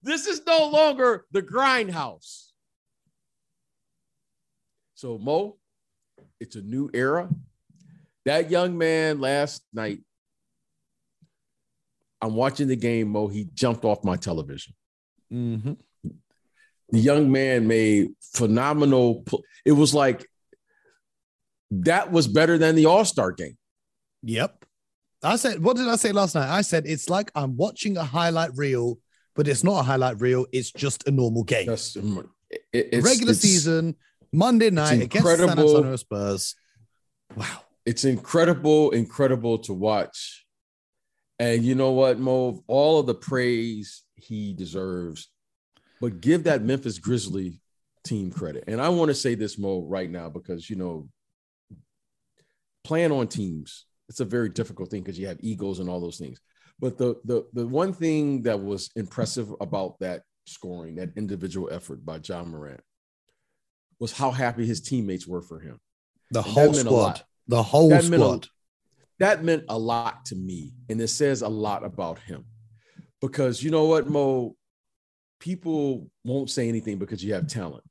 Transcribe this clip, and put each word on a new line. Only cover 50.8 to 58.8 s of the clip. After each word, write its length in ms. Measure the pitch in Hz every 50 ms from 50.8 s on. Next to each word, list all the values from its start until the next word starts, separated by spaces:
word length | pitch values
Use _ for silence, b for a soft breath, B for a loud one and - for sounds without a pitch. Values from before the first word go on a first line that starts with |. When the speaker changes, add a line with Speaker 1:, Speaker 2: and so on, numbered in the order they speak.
| 92 90 85 80 73 - _ _ _ _ _ _ _ _ _ _ _ _ - - _ _ _ _ _ _ _ _ _ _ _ _ _ _ _ _ _ _ _ _ _
Speaker 1:
playing 280 | - 156 165 170 160
on 160 | 147 135 123 -
teams, 580 | - - 104 92 82 78 73 - - - _ _ _ _ _ _
it's 100 | - -
a 40 | 131
very 240 | 95 104 123 117 107
difficult 400 | 87 - 113 - 92 - 92 87
thing 140 | - 101 90
'cause 140 | 98 92 82
you 100 | 95 98
have 100 | 90 80
egos 380 | - 110 110 92 98 98 95 90
and 100 | 92 90
all 100 | 90 90
those 180 | 87 85 - -
things. 220 | 87 67 62 - _ _ _ _ _ _ _ _
But 180 | - 127 123 -
the, 180 | 127 123 117 - _
the, 200 | 113 123 113 - - -
the 140 | 120 117 117
one 240 | 127 147 175 196 185
thing 500 | - 165 165 156 156 151 143 139 131 113
that 180 | 117 107 101
was 280 | 98 101 101 95